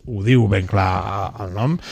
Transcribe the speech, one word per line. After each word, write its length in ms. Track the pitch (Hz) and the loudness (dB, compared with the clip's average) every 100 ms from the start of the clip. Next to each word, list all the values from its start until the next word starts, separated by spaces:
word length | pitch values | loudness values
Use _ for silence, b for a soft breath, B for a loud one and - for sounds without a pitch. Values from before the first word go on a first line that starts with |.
ho 200 | - 107 | -10 -2
diu 240 | 104 127 107 | 4 4 4
ben 240 | 101 92 | 2 0
clar 220 | 98 92 92 90 101 92 - | 2 2 0 -2 -6 -6 -8
el 180 | 95 98 | -8 -4
nom, 220 | 131 170 B | -2 -2 B